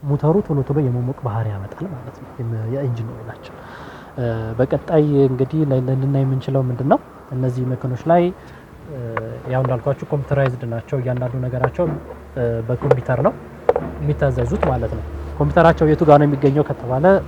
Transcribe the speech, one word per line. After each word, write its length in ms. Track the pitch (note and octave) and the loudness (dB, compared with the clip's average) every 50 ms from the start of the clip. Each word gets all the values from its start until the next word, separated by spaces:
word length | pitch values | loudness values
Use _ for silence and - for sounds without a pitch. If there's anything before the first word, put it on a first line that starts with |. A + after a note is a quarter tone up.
| - | 0
ሞተሩ 320 | C#3 C#3+ C#3+ - D3+ E3 G3+ | 0 -2 2 2 4 4 2
ቶሎ 180 | G3+ - E3 C#3+ | 2 2 0 0
ቶሎ 160 | B2+ - C#3+ D3+ | 0 0 0 0
የመሞቅ 380 | D3 B2+ A#2+ B2 B2 B2 C3+ - | 2 2 0 0 -2 -4 -4 -4
ባህሪ 260 | - B2 G#2 A2+ A2+ G#2+ | -6 -4 -2 -2 -2 -2
ያመጣል 360 | G#2 G2 G2 G#2+ - - D#3+ | -4 -6 -8 -10 -10 -10 -10
ማለት 280 | G3 D#3+ B2 B2 B2+ - | -8 -8 -10 -12 -14 -16
ነው 120 | - C#3 - - | -16 -18 -16 -12
የም-፣ 340 | - B2 A2+ A#2 A2 A2 A2+ | -8 -6 -6 -4 -4 -4 -4
የኢንጂን 380 | B2+ C#3 C#3+ B2+ A#2 A2+ A2 A2+ | -4 -2 -2 -2 -2 -4 -6 -8
ኦይላችን። 460 | - A2+ A2 A#2 - - - - - - - - - - - - - - - - - | -8 -12 -12 -14 -14 -16 -16 -18 -18 -18 -18 -18 -18 -18 -18 -18 -18 -18 -20 -14 -8
እ፣ 120 | - B2 A#2 A2+ A2+ A2+ A2 A2 | -4 -2 -2 -2 -2 -4 -6 0
በቀጣይ 520 | A2+ B2+ C3+ - C#3+ - - F3+ D#3 D3+ D3 C#3+ C#3 | 0 0 2 2 -4 -2 2 2 4 4 4 4 4
እንግዲህ 400 | C#3 C3 C3 B2 C3+ C3 - D#3 D#3 | 4 4 4 0 -2 0 0 0 2
ላይ 120 | C#3+ C3+ C3 B2+ B2+ | 2 2 0 2 0
ልናይ 320 | C3+ C3+ C3 C#3 C#3 C#3 C3+ | 0 0 0 2 2 2 2
የምንችለው 400 | C3+ C3+ C3 - - C3+ C3+ C3 | 2 0 -2 -2 0 0 0 0
ምንድን 260 | B2+ A#2+ A#2 B2+ C#3+ | 0 -2 -2 2 2
ነው? 100 | F#3 - - - - - - - | 2 2 2 -8 -20 -20 -16 -8
እነዚህ 320 | C3+ B2+ C3 B2+ B2 B2+ B2+ | -4 -2 -2 -2 -2 -2 -2
መኪኖች 380 | B2+ B2+ B2 - B2+ B2+ A#2+ - | -2 -4 -4 -4 -6 -6 -4 2
ላይ፣ 180 | D#3+ E3+ F3 F3 F3+ F#3 - - - - - - - - - - | 4 4 4 4 2 -2 -6 -16 -20 -20 -20 -20 -20 -20 -20 -16
እ፣ 120 | - D3 C3 A#2+ A#2 A2+ A2+ A2 A2+ A#2 A#2+ - | -14 -12 -10 -8 -6 -6 -6 -6 -6 -10 -10 -6
ያው 140 | B2+ B2+ C3 | -2 0 0
እንዳልኳችሁ 440 | C3 B2 B2+ A#2 - C#3+ C#3 - - | 2 0 0 0 0 -2 -2 -2 -4
ኮምፒውተራይዝድ 560 | - - C#3+ C3 - D3 C#3+ C3+ C3 B2 A#2+ - | -4 -2 -4 -2 0 0 2 2 0 0 -4 -6
ናቸው። 300 | A#2 A#2 A#2 - - - | -6 -6 -6 -6 -4 -4
እያንዳንዱ 380 | C3 B2 B2+ B2 B2 B2+ B2 A#2+ C3 | -4 -2 -2 -2 -2 -4 -4 -4 -4
ነገራቸው፣ 440 | B2+ B2+ B2 B2+ B2 C3 - - F3 D#3+ D3+ D3 - - - - - - - | -4 -4 -2 -2 -2 -2 0 0 -2 -2 -2 -6 -8 -14 -16 -16 -16 -12 -4
እ፣ 120 | C3+ A#2+ A#2 A#2 A#2 A2+ | -2 -2 0 0 -2 -2
በኮምፒውተር 580 | A2+ B2+ - - C#3 C3 B2+ - - B2+ - | -2 -4 -2 2 2 2 2 2 -2 -2 2
ነው 120 | C#3+ G3+ - - - - - - - - - - - - - | 2 0 0 -2 -16 -18 -18 -2 -2 0 0 0 -2 -6 -8
የሚታዘዙት 680 | - D3+ C#3+ D3 - D3 C#3 B2 B2+ A#2+ A#2 F3 - - | -6 -2 -2 0 2 0 0 2 0 -2 -2 0 0 0
ማለት 260 | C#3+ C3 A#2+ A#2 G#2+ - | 0 0 0 -2 -4 -4
ነው። 100 | A2 - - - - - - - | -6 -8 -10 -10 -10 -10 -10 -4
ኮምፒውተራቸው 520 | - D3 D3 - F3 E3 C3 C#3+ - E3 | -2 -2 2 4 6 6 6 6 6 4
የቱ 140 | D3+ D#3 C#3+ E3+ | 4 4 4 8
ጋር 140 | D3+ D3 | 8 8
ነው 80 | D3 D3 | 8 8
የሚገኘው 380 | D3 C#3+ C3+ C#3 C#3 C3+ D3+ C#3+ | 6 4 4 2 4 4 4 0
ከተባለ 420 | - C#3 - - A#2+ B2+ C3 D3+ F#3 G3 F#3+ D#3+ | 0 -2 -6 -4 -2 -2 4 6 6 6 4 2